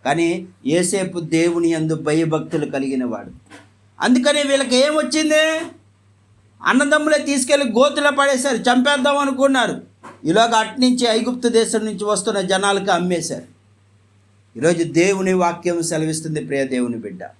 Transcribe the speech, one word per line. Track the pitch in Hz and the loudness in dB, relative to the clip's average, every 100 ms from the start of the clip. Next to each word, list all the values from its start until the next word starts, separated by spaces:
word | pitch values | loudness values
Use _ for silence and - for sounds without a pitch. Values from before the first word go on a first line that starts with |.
కానీ | - 156 170 185 - _ | -2 0 0 -2 -8 _
యోసేపు | 127 170 180 202 185 180 | -2 0 0 -2 -4 -6
దేవుని | 156 160 170 170 170 | -4 0 0 0 0
యందు | 160 160 | 0 -2
భయభక్తులు | 156 143 156 160 156 151 160 | -4 -2 0 0 -2 -4 -6
కలిగిన | 147 139 135 131 | -4 -4 -4 -4
వాడు. | 123 107 98 - _ - _ _ _ - | -4 -8 -12 -20 _ -20 _ _ _ -4
అందుకని | 202 247 269 294 | 2 2 2 0
వీళ్ళకి | 285 269 262 | 0 0 2
ఏమొచ్చింది? | 254 285 311 254 311 311 302 311 320 339 - _ _ _ _ _ _ _ _ | 2 2 0 0 -2 2 2 2 -2 -8 -16 _ _ _ _ _ _ _ _
అన్నదమ్ములే | - 247 285 302 302 294 | 0 2 2 2 2 0
తీసుకెళ్ళి | 277 277 277 285 262 | 0 -2 2 0 2
గోతిలో | 214 285 302 285 | 2 2 2 0
పడేశారు, | 277 277 262 277 | 2 0 2 0
చంపేద్దాం | 226 247 247 262 285 277 285 | 0 2 2 2 2 2 2
అనుకున్నారు. | 277 254 277 262 214 135 - _ - - | 0 2 2 2 0 -4 -12 _ -20 -8
ఈలోగా | 151 196 233 220 | 0 2 4 2
అట్నుంచి | 220 - 254 247 | 0 0 2 2
ఐగుప్తు | 240 226 247 247 240 | 2 0 -2 -2 2
దేశం | 220 226 220 | 2 2 -2
నుంచి | 220 190 | -4 -4
వస్తున్న | 208 202 196 202 | -2 -2 0 -2
జనాలకు | 180 190 202 196 196 | 0 0 2 0 0
అమ్మేశారు. | 175 180 170 160 104 - _ _ _ _ _ _ _ _ _ _ 113 | 0 0 -2 -4 -10 -12 _ _ _ _ _ _ _ _ _ _ -2
ఈరోజు | 156 170 | 0 2
దేవుని | 170 160 185 190 185 | 0 2 2 2 0
వాక్యం | 185 170 165 180 170 | 2 0 -2 -4 -2
సెలవిస్తుంది, | 165 160 156 156 156 151 | -2 -2 -2 -4 -6 -8
ప్రియ | 123 139 | -4 -4
దేవుని | 131 127 120 117 | -2 -2 -2 -6
బిడ్డ | 107 90 85 | -10 -12 -16